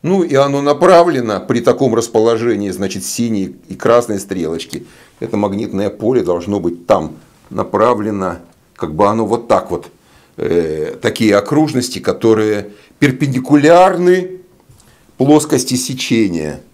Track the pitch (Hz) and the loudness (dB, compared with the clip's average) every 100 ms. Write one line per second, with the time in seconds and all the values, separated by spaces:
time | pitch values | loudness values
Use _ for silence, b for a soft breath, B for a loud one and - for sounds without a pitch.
0 | 160 190 160 135 139 139 143 147 180 170 | 0 0 2 2 2 0 0 4 6 6
1 | 175 139 113 98 - 120 - 113 135 110 | 6 0 -2 -4 -2 0 2 2 2 0
2 | 113 113 113 113 120 104 101 92 98 98 | 0 2 2 2 0 -2 -4 -4 -6 -6
3 | 92 - 117 107 92 - _ 98 - 120 | -8 -6 -4 -2 -6 -10 _ -4 2 2
4 | 123 101 - 95 80 82 - 82 B B | 2 -6 -6 -6 -6 -6 -8 -12 B B
5 | B _ - 104 104 98 113 98 101 - | B _ -6 -2 -2 -4 -6 -4 -6 -2
6 | 110 127 90 87 85 101 85 85 - 98 | -2 0 0 -4 -2 -4 -4 -6 -2 -2
7 | 76 76 b b b 101 104 98 113 110 | -2 -12 b b b -8 -4 0 0 0
8 | 107 101 92 82 - _ _ _ 78 78 | -4 -4 -6 -8 -16 _ _ _ -8 0
9 | 101 110 107 113 - 98 - 85 - b | 0 0 -2 -4 0 0 0 -10 -10 b
10 | b b b - - 85 80 78 78 - | b b b -10 -2 -2 -2 -4 -8 -4
11 | 110 - 110 101 101 147 151 127 120 98 | -6 0 2 2 2 0 0 -2 -6 -6
12 | - - 113 110 107 104 98 B B _ | -4 0 2 2 2 -2 -6 B B _
13 | 143 127 143 127 127 147 151 170 185 170 | -2 0 -2 -2 2 4 6 6 6 4
14 | 180 180 180 - - _ _ _ b b | 2 2 0 -14 -20 _ _ _ b b
15 | b _ 135 151 147 135 - 123 - 131 | b _ 4 4 4 -2 0 -4 -6 -8
16 | - 117 101 85 76 69 - | -2 0 0 -2 -6 -10 -18